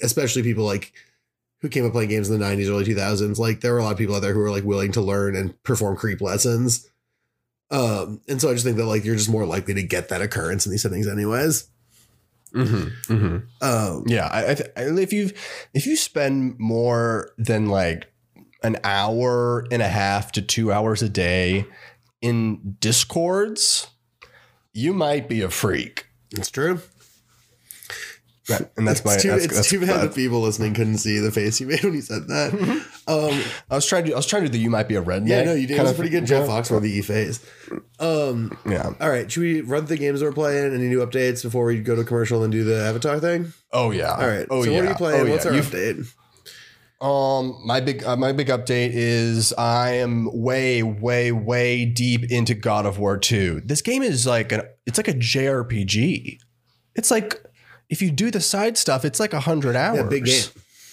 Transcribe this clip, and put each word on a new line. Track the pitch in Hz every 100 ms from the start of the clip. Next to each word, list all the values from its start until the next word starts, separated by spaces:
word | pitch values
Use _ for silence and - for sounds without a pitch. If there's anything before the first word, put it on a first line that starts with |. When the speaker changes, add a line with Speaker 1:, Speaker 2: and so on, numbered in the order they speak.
Speaker 1:
especially | 123 117 127 127
people, | 117 107
like, | 104 101 - - - _ _ _ _ _
who | 151
came | 143 120
up |
playing | 117 107
games | 107 98
in | 107
the |
nineties, | 101 101 98
early | 101
two | 101
thousands, | 101 98 104 104 104
like, | 113 107
there | 123
are | 120
a |
lot | 110
of | 98
people | 104
out | 101
there | 98
who | 104
are, | 104
like, | 101
willing | 101 98 101
to | 113
learn | 98 101 101 95
and | 95 -
perform | - 120 104 95
creep | 110 98
lessons. | 101 98 - 117 123 117 - _ _ _ _ _ _ _ _
Um, | 143 117 104 90 107 -
and | 135
so | 143
I |
just | 123
think | 123 110
that, | 113
like, | 107
you're | 107 113
just | 104
more | 110
likely | 95 90 98
to | 98
get | 87 90 85
that | 90
occurrence | 101 101 82 95 98
in |
these | 98
settings | 107 92 104
anyways. | 101 104 120 156 151 - _ _ _ _ _ _ _ -
Speaker 2:
Mm-hmm, | - 123 110 80 - -
mm-hmm. | 110 101 85 - -
Speaker 1:
Um, | 135 117 104 76 78
Speaker 2:
Yeah, | 117 82
I, | 110 110
I |
th-, | 143 - -
I, | 131 170
if | 190
you've, | 208 196 196 - - -
if | -
you | 247
spend | 311 - 156 139 135 131 120
more | 110 113 120 117 117 110 - -
than, | 113 110 107
like, | 98 87 82 - _ _ - - _
an | 113 110
hour | 101 98 104 113 123 120 120 120 120
and | 123
a | 101
half | 104 98 101 101
to | -
two | 98 - 110
hours | 101 110 107
a | 110
day | 98 87 92 90 95 101 - - - _ _
in | 117 117 110 107 98 98
Discords, | 107 - - 170 170 190 214 220 - - - _ _ _ - - _ _ _
you | 107 139
might | 190 151 147 117
be | 113
a | 92
freak. | - 107 78 58 - - _ _
Speaker 1:
It's | 98 92
true. | - 156 175 - _ - _ _ _ _ _ _ - - - - - _ _ -
Speaker 2:
Right, | - - -
and | 110
that's | 107
Speaker 1:
It's | 107
Speaker 2:
my, | 101
Speaker 1:
too, | 196
Speaker 2:
that's, | 196 170
Speaker 1:
it's | -
Speaker 2:
that's, | -
Speaker 1:
too | 196
bad | 180
the | 175
Speaker 2:
that's | 160
Speaker 1:
people | 139 127 117
listening | 110 107 110
couldn't | 104 110 107
see | 107 104
the | 107
face | 107 104 117
you | 131
made | 160
when | 196
you | 156
said | - 107 151
that. | 147 143
Speaker 2:
Mm-hmm. | 202 190 302 - - -
Speaker 1:
Um, | 156 151 143 127 - -
Speaker 2:
I |
was | 135 -
trying | 185
to, | 160
I | 127
was | 143
trying | 208
to | 175
do |
the | 117
"you | 113
might | 113 107
be |
a | 104
redneck" | 87 92 110
Speaker 1:
Yeah, | 123
no, | 156
you | 156 131
did. |
It | 143
Speaker 2:
kind | 135
Speaker 1:
was |
a |
Speaker 2:
of | -
Speaker 1:
pretty | 170
good | 170 120
Speaker 2:
thing. | 139 143
Speaker 1:
Jeff |
Foxworthy | 110 117 110 107 101
face. | 101 107 104 117 - - - - - _
Um, | 165 156 143 120 110 -
Speaker 2:
Yeah. | - 90 95 -
Speaker 1:
all | 151
right, | 127 101
should | 160
we | 170 160
run | 123 143 156
the | 165
games | 143 139
we're | 147
playing? | 139 151 143 143
Any | 127 123
new | 127
updates | 123 131 127 120
before | 120 123
we | 117 117
go | 107 117
to |
commercial | 113 117 113 120
and | 110
do | 110
the | 110 110
Avatar | 107 113 151 147
thing? | 170 175 170 - _
Speaker 2:
Oh, | 123 117
yeah. | 95 78
Speaker 1:
All | - 131
right. | 101 -
Speaker 2:
Oh, | 135
Speaker 1:
So | 123
Speaker 2:
yeah. | 180
Speaker 1:
what |
are | 180
you |
playing? | 190 170 151 131
Speaker 2:
Oh, |
Speaker 1:
What's | 156
Speaker 2:
yeah. | 170
Speaker 1:
our | 143
Speaker 2:
You've | 143
Speaker 1:
update? | - 101 - 117 - _ _ - - - - _ _
Speaker 2:
Um, | 135 139 135 135 131 117 110
my | 127
big, | 131 123
uh, | - 123
my | 135
big | 139 135
update | 127 110 123 120
is | 120 117 117 117 113 110
I | - 117 117 123
am | 123 123 117 113
way, | 117 117 131 131 120
way, | 110 104 113 123 120
way | 117 107 123 123 123
deep | 120 120 123 120 120
into | 123 113
God | 113 110 107 104
of | 98
War | 101 98
two. | - 113 92 76
This | 110 147
game | - 262
is | 262 131
like | 123 120 113
an, | 110 - - -
it's | 120
like | 214
a |
J | 139 117 139 135
R | 135
P | 120 113
G. | 95 101 139 143 - - _ _ _ _ _
It's | - -
like, | 226 208 - - _ - - _
if | 160
you | 185
do | 143 226
the | 214
side | - 202 220 233
stuff, | - 131
it's | 147 -
like | 214
a | 151
hundred | 147 160 135 123
hours. | 165 151
Speaker 1:
Yeah, | 110
big | 143
game. | 123 127 101 - _ - -